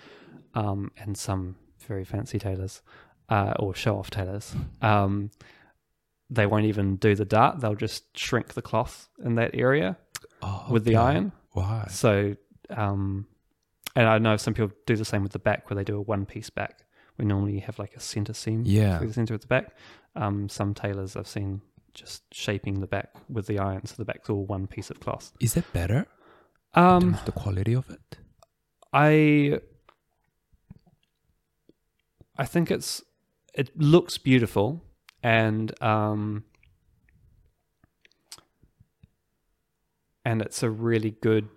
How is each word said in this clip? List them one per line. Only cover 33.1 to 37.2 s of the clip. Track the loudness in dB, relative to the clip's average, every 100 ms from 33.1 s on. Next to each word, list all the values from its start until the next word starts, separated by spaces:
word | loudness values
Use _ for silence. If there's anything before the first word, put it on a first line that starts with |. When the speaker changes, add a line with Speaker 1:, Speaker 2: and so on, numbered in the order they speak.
| _ _ _ _
Speaker 1:
it | -6 -4 0
looks | 6 6 4 -4
beautiful, | 4 4 4 0 0 -2 -12 _ _ _
and, | 2 4 4 0 -4 -2
um, | 0 2 0 -2 -4 -6 -10 _ _ _ _ _ _ _